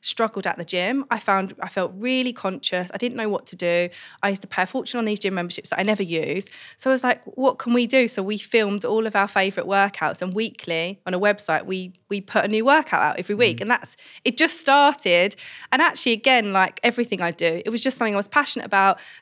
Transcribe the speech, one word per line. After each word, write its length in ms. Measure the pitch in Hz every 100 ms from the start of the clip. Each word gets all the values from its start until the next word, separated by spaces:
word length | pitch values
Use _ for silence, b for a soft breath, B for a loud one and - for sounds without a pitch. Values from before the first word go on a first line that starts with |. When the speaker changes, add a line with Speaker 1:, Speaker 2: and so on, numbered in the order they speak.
Speaker 1:
struggled 480 | - - 226 208 185
at 100 | -
the 60 |
gym. 400 | 165 180 185 269 262
I 80 | 226
found, 340 | - 196 190 -
I 60 | -
felt 240 | 196 180
really 380 | 185 240 262 254
conscious. 580 | 240 190 185 - 180 180
I 40 | 196
didn't 200 | 240 -
know 120 | 220
what 180 | 196 -
to 100 | 175
do. 320 | 175 175 175 B B B
I 60 | 202
used 120 | 196
to 60 | -
pay 140 | -
a 40 | 185
fortune 320 | 262 - 247
on 60 |
these 160 | 220 208
gym 140 | 190
memberships 360 | 185 175 - -
that 80 | -
I 60 |
never 180 | 196 208
used. 480 | 175 160 156 170 - B B B
So 140 | 262
I 20 |
was 120 | 262
like, 180 | 254 -
"What 340 | - - 262 -
can 120 | 240
we 140 | 240 240
do?" 220 | 262 233
So 120 | -
we 160 | 190 208
filmed 480 | - 233 208 202
all 220 | - 220 220
of 80 |
our 140 | 208 196
favourite 400 | 202 190 190 175
workouts, 520 | 196 196 - 156 -
and 120 | 185
weekly 640 | 190 226 - - 165 175 196 180
on 80 |
a 60 | 180
website, 460 | 208 202 - 156 -
we, 260 | 190 180 - -
we 100 | 202
put 240 | - 214 208
a 20 |
new 160 | 220
workout 380 | 226 - - 180
out 160 | 147 -
every 160 | 180
week. 240 | 208 226 120
Speaker 2:
Mm. 40 |
Speaker 1:
And 80 | 208
that's, 240 | 247 - - B B
it 140 | 254 -
just 200 | 320 -
started. 800 | - 277 285 277 190 175 196 - B B B
And 120 | 262
actually, 300 | 330 - 247
again, 420 | 220 269 247 202
like 260 | 190 185 -
everything 380 | 240 233 233 185
I 100 | 175
do, 300 | 170 170 160 -
it 20 |
was 140 | 233
just 160 | 262 -
something 160 | 226
I 20 | 202
was 100 | 202
passionate 380 | 294 285 -
about 340 | - 202 196 180 B B